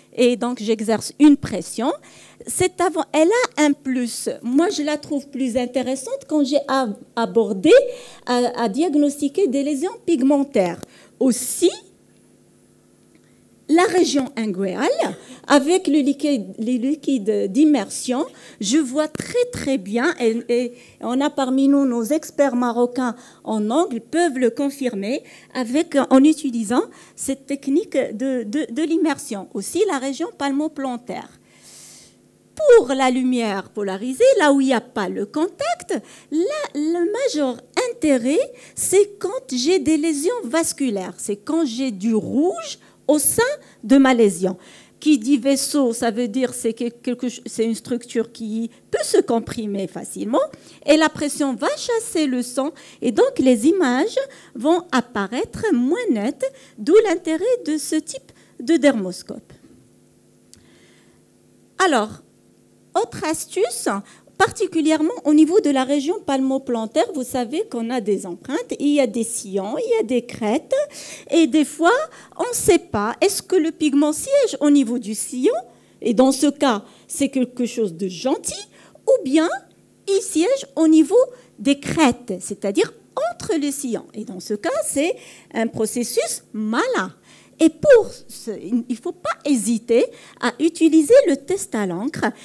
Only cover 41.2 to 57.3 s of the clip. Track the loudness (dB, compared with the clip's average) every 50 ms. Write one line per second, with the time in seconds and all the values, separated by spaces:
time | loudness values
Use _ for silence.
41.2 | -8 -8 -8 -6 -4 -2 0 0 0 0 -2 -4 -4 -4 -4 -4 -2 0 0 0
42.2 | 0 0 0 0 2 0 0 -4 -8 -12 -14 -16 _ _ _ _ _ 2 2 2
43.2 | 2 0 2 2 2 0 0 -6 -10 -20 -20 _ 2 4 6 8 8 6 6 6
44.2 | 4 4 4 2 -2 -4 -4 -6 -14 -20 -20 -20 -20 _ _ -4 2 2 2 4
45.2 | 4 2 0 2 2 2 0 0 0 -2 0 2 2 2 0 0 -2 -2 0 -2
46.2 | -2 -2 -2 -2 -2 -2 -4 -2 -4 -4 -2 -2 -4 -6 -6 -6 -6 -6 -6 -4
47.2 | -4 -6 -6 -8 -14 -10 -4 -2 -2 -2 -2 -4 -4 -6 -6 -6 -6 -6 -4 -4
48.2 | -4 -4 -8 -12 -10 -6 -6 -6 -6 -6 -10 _ _ -8 -6 -6 -4 0 2 2
49.2 | 2 2 0 -2 -2 -4 -8 -8 -6 -6 -4 -4 -6 -6 -8 -10 -14 -12 -10 -8
50.2 | -6 -2 0 0 -2 -2 -6 -16 -20 -20 -20 -6 2 2 4 4 4 2 0 -2
51.2 | -6 -6 -4 -2 -4 -4 -4 -4 -4 -4 -4 -4 -4 -4 -4 -4 -4 -4 -2 -2
52.2 | -2 -2 -2 -4 -4 -4 -4 -6 -6 -6 -6 -10 -18 -20 -12 -6 -4 -2 2 2
53.2 | 2 2 2 2 4 4 4 4 4 2 2 4 2 2 2 0 0 -2 -2 -4
54.2 | -6 -6 -10 -20 -20 -18 -10 -4 0 0 0 0 0 -2 -2 -2 -2 -2 -4 -6
55.2 | -6 -4 -4 -6 -6 -8 -8 -4 -2 0 0 2 2 0 0 -2 0 -2 -2 -2
56.2 | -2 -4 -4 -4 -6 -8 -8 -10 -20 -20 _ -8 0 4 6 6 6 4 0 -2
57.2 | -2 -4